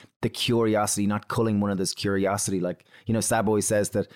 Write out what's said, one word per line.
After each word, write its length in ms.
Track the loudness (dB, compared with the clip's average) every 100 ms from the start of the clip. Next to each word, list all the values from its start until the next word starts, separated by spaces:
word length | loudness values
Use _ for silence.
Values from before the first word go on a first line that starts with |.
| -20 _
the 80 | -6
curiosity, 800 | -2 0 2 2 2 0 0 0
not 200 | -2 -2
culling 300 | -2 2 2
one 120 | 0
another's 220 | 0 -2
curiosity. 680 | -4 -2 0 0 0 -2 -2
Like, 260 | -2 -6 _ -12 -4
you 80 |
know, 80 | -2
Sab 260 | 0 0 2
always 180 | 2 2
says 260 | 2 2
that, 160 | -2 -4